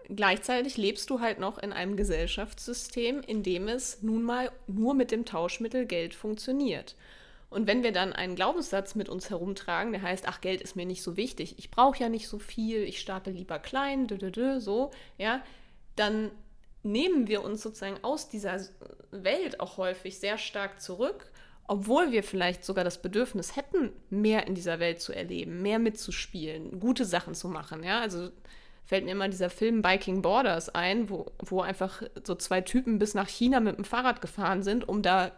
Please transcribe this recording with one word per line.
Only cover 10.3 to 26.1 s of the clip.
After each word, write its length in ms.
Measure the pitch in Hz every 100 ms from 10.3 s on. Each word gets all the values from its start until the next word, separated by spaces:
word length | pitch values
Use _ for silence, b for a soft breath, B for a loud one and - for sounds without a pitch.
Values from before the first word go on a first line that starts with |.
| -
Geld 200 | 185 185
ist 140 | - 185
mir 100 | 180
nicht 160 | 180
so 160 | 175 170
wichtig, 380 | 254 - 170 -
ich 140 | -
brauche 280 | - 269 269
ja 80 | 233
nicht 200 | 226 -
so 100 | 208
viel, 460 | - - 220 220
ich 160 | 202 -
stapel 340 | - 190 190
lieber 240 | 180 185 160
klein, 480 | - 269 277 269 226
dö, 120 | 190
dö, 100 | 190
dö“, 300 | 202 262 262
so, 320 | 202 220 277 B B B
ja, 240 | 214 262 - B B B - -
dann 360 | 208 220 214 - - - - -
nehmen 440 | 208 220 370 311 208
wir 160 | 208
uns 180 | - 214
sozusagen 360 | 220 220 196 196
aus 260 | 233 294 -
dieser 240 | 208 196
S-, 200 | 190 190 - - - -
Welt 480 | 202 185 320 330 -
auch 180 | 180 -
häufig 400 | 185 185 190 190
sehr 180 | 196 220
stark 440 | - 208 196 -
zurück, 500 | - 180 285 - - B B B -
obwohl 440 | 202 208 285 330
wir 120 | 226
vielleicht 420 | - 190 180 180 -
sogar 180 | 190
das 180 | 180 -
Bedürfnis 540 | 180 208 247 196 - 277
hätten, 360 | - 370 240 - -
mehr 380 | 196 214 214 -
in 80 | 185
dieser 240 | 175 165
Welt 200 | 170 170
zu 120 | -
erleben, 480 | 190 175 175 165 175
mehr 160 | 202 226
mitzuspielen, 1000 | 226 220 -